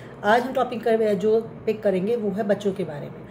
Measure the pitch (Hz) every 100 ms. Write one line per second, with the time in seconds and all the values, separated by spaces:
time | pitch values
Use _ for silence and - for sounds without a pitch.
0 | - - 208 233 262 262 254 226 240 220
1 | 214 196 214 220 220 - - 214 202 185
2 | 196 233 208 185 208 196 202 185 170 147
3 | 143 - -